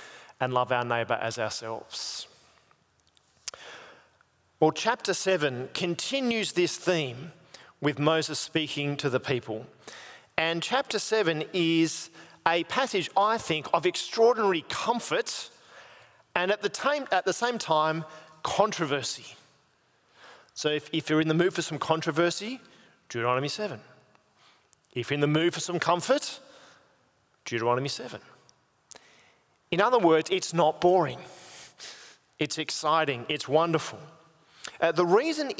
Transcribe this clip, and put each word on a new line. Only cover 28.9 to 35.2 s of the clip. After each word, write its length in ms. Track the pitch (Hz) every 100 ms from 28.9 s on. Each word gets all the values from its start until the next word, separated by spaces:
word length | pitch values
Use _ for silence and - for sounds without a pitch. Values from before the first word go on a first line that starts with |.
| - - - _ _ _ _ _
In 100 | 165
other 180 | 214 254
words, 300 | 170 160 -
it's 220 | 185 -
not 280 | 165 156 -
boring. 380 | 180 185 147 123 - - - - - - - - - - _ -
It's 180 | 151 -
exciting. 680 | 151 - 151 160 151 120 120
It's 180 | 147 -
wonderful. 520 | 147 170 160 - - - - _ _ _ - - -
Uh, 120 | 165
the 140 | 160 180
reason 440 | 196